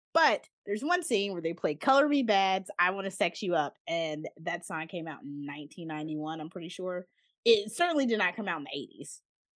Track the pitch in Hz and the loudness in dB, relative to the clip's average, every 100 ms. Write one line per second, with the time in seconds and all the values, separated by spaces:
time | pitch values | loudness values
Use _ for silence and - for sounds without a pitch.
0 | _ 339 311 220 - _ - 214 277 359 | _ 4 6 4 -2 _ -4 -2 0 0
1 | - 214 202 180 165 170 160 151 - 269 | 2 0 0 -2 -4 -2 -2 0 4 6
2 | 294 285 233 196 190 190 185 - 180 196 | 6 4 4 4 4 2 -2 0 2 2
3 | 190 - 170 - 196 170 143 - - 165 | -4 -2 -2 0 0 2 0 -4 -6 -4
4 | 160 151 156 - 165 170 - 165 165 180 | -2 -4 -8 -8 -8 -6 -6 -6 -6 -6
5 | 160 143 143 143 143 147 143 - 165 156 | -8 -10 -10 -10 -8 -10 -12 -10 -8 -6
6 | 156 151 156 160 160 175 165 - 185 180 | -6 -6 -6 -6 -8 -10 -12 -8 -6 -6
7 | 180 _ _ _ 233 220 208 - 349 311 | -10 _ _ _ 4 4 2 0 2 2
8 | 262 220 180 185 196 165 139 143 - - | 2 2 0 -2 -4 -4 -6 -10 -10 -12
9 | 147 - _ _ _ | -14 -16 _ _ _